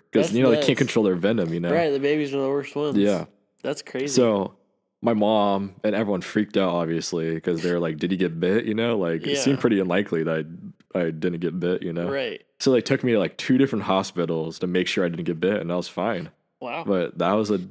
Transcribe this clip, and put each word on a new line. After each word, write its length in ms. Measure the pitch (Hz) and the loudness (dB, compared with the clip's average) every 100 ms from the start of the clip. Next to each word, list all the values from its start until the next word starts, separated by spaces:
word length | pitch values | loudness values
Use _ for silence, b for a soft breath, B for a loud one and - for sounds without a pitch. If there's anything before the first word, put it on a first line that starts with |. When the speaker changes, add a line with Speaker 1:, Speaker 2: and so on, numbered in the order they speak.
| _ | _
Speaker 1:
'Cause, 120 | 113 | 2
Speaker 2:
That's 100 | 87 | 4
Speaker 1:
you 80 | 113 | 4
know, 80 | 131 | 4
they 60 | 147 | 4
can't 120 | 139 | 4
Speaker 2:
nuts. 80 | 120 | 2
Speaker 1:
control 260 | 127 117 104 | 2 2 2
their 80 | 90 | 2
venom, 380 | 98 113 82 | 2 2 0
you 60 | 85 | 0
know? 120 | 85 | 0
Speaker 2:
Right, 200 | 160 156 | 2 2
the 80 | 139 | 0
babies 340 | 143 151 143 | 0 0 -2
are 80 | 139 | -2
the 80 | 135 | -2
worst 260 | 143 139 147 | -2 -4 -4
ones. 220 | 147 110 | -2 2
Speaker 1:
Yeah. 280 | 101 90 80 _ _ _ | 2 0 -4 _ _ _
Speaker 2:
That's 220 | - 147 | -8 -8
crazy. 240 | - 127 143 | -8 -6 0
Speaker 1:
So 480 | 131 117 101 98 - _ _ _ _ | 4 4 2 -2 -8 _ _ _ _
my 100 | 113 | 0
mom 640 | 110 104 110 101 98 98 - | 2 4 4 4 2 -4 -4
and 100 | 107 | -2
everyone 280 | 104 104 92 | 0 0 -2
freaked 360 | - 107 104 104 | -2 -2 0 0
out, 120 | 92 | 2
obviously, 640 | 87 82 82 - 85 80 82 | 0 -2 -2 -4 -4 -2 -4
'cause 220 | 90 82 | -2 -2
they're 180 | 87 87 | 0 0
like, 180 | 82 78 | -2 -2
"Did 120 | 90 | -2
he 80 | 92 | 0
get 220 | 90 82 | -2 0
bit?" 260 | 87 110 120 | 0 0 0
You 80 | |
know, 240 | 107 117 110 | -2 0 0
like, 280 | 85 82 139 | -2 -2 -2
it 100 | 143 | 0
seemed 200 | 135 139 | 0 2
Speaker 2:
Yeah. 40 | |
Speaker 1:
pretty 180 | 123 101 | 2 2
unlikely 440 | 92 92 101 82 | 2 0 0 -2
that 220 | 80 80 78 90 104 - _ 92 | -2 -2 -6 -12 -16 -18 _ -4
I, 40 | |
I 100 | 82 | -4
didn't 280 | 80 90 85 | -2 -4 -2
get 200 | 85 87 | -4 -2
bit, 240 | 87 90 | -2 -2
you 100 | 90 | -4
know? 160 | 82 87 | -6 -4
Speaker 2:
Right. 300 | 139 120 - _ - | -4 -6 -10 _ -2
Speaker 1:
So 120 | 135 | 2
they 100 | 123 | 2
took 220 | - 135 | 2 0
me 80 | 123 | 2
to, 60 | 110 | 2
like, 180 | 82 - | 0 -2
two 200 | - 127 | 2 4
different 240 | 135 107 95 | 4 2 0
hospitals 720 | 95 95 87 82 82 82 - | 0 0 -2 -2 -2 -4 -6
to 80 | 92 | -2
make 200 | 90 87 | 0 0
sure 180 | 101 87 | 0 0
I 40 | |
didn't 160 | 85 85 | -2 -4
get 140 | 82 | 0
bit, 220 | 92 101 | 0 0
and 100 | 85 | -2
I 40 | 90 | -4
was 120 | - | -4
fine. 440 | - 104 92 78 - _ - | -4 -4 -4 -8 -16 _ -12
Speaker 2:
Wow. 240 | 123 147 - | -8 -6 -2
Speaker 1:
But 320 | 190 82 82 | 0 0 0
that 140 | 90 | 2
was 180 | 107 104 | 2 2
a, 80 | 98 95 | -2 -4